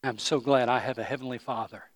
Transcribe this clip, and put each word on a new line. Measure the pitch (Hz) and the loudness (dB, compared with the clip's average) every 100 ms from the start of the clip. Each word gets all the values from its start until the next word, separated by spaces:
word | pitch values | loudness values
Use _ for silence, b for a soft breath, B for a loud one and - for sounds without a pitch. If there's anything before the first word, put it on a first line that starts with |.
I'm | 135 110 | -4 -4
so | - 147 | 0 0
glad | 120 135 120 | 4 4 6
I | 127 | 2
have | 113 123 | 0 -4
a | |
Heavenly | 107 135 131 123 | -4 -6 -6 -8
Father | - 113 110 - - | -6 -6 -6 -10 -20